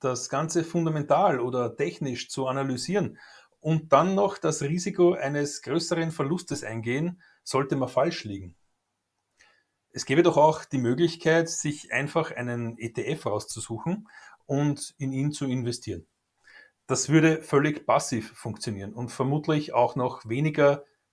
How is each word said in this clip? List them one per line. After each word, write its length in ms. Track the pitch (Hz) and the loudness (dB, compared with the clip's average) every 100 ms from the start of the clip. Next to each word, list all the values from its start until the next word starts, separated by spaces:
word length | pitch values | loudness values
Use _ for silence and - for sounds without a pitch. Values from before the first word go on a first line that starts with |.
das 260 | 131 123 - | -4 -4 -4
Ganze 380 | 135 160 170 165 | -4 -2 0 0
fundamental 720 | 170 165 151 147 147 196 139 | 0 0 0 2 4 4 2
oder 380 | 120 123 120 - | 0 0 -2 -2
technisch 520 | 151 - 143 120 - | -4 -4 -6 -6 -6
zu 180 | - 131 | -6 -2
analysieren 720 | 135 135 127 - 196 135 - - - _ _ | -2 -2 -4 -2 0 -2 -4 -20 -20 _ _
und 320 | 156 160 160 | 0 0 4
dann 200 | - 175 | 4 6
noch 240 | 190 202 - | 4 0 0
das 240 | 165 151 | -2 -2
Risiko 520 | 143 175 190 185 175 | -2 -2 -2 4 4
eines 480 | 190 139 147 143 - | 4 0 -2 -2 -4
größeren 500 | - 151 165 165 165 | -4 -2 0 -2 -2
Verlustes 500 | 156 139 175 - 139 | -2 -2 -2 -4 -6
eingehen, 600 | 107 113 110 127 170 180 _ _ | -6 -6 -2 -2 -2 -6 _ _
sollte 340 | - 131 139 139 | -4 0 0 0
man 100 | 131 | 0
falsch 380 | - 151 170 110 | 0 0 0 -8
liegen. 300 | 98 90 - _ _ _ _ _ _ _ _ _ _ _ _ _ | -10 -12 -18 _ _ _ _ _ _ _ _ _ _ _ _ _
Es 140 | - - | -10 0
gäbe 160 | 139 | 4
doch 140 | 170 165 | 6 6
auch 300 | 151 156 - | 4 4 -2
die 140 | 135 | -2
Möglichkeit, 680 | 123 151 170 - 165 165 165 | 0 2 0 0 2 2 2
sich 460 | - 151 147 - | -2 -6 -6 -6
einfach 380 | 120 143 170 160 | -4 -2 -2 -2
einen 460 | - 123 120 117 117 | -4 -6 -4 -6 -6
E 120 | 113 | -8
T 160 | 120 110 | -6 -4
F 200 | - - | -4 -4
rauszusuchen 840 | 104 - - - 113 - 202 - - - - - | -4 -4 -10 -8 -6 -4 -6 -8 -20 -20 -18 -4
und 480 | 139 147 143 - - | 0 0 -2 -6 -8
in 160 | 135 | -6
ihn 180 | 135 147 | -2 -2
zu 140 | 147 139 | -2 -4
investieren. 600 | 127 120 117 - 87 - _ _ _ _ - - _ - | -2 -4 -6 -8 -10 -12 _ _ _ _ -20 -20 _ -4
Das 200 | 131 - | -2 4
würde 340 | 156 160 156 | 6 6 4
völlig 440 | - 143 147 151 - | 2 2 2 0 2
passiv 480 | 123 - 117 107 | 2 2 -4 -6
funktionieren 600 | - 120 - - 98 98 | -10 -10 -8 -8 -8 -8
und 200 | 120 120 | -10 -8
vermutlich 600 | - 131 147 151 156 151 | -2 0 0 0 0 0
auch 220 | 117 120 - | 2 2 2
noch 320 | 127 - 110 | -4 -4 -6
weniger 560 | 117 156 151 143 139 - _ _ | -2 0 4 4 4 -2 _ _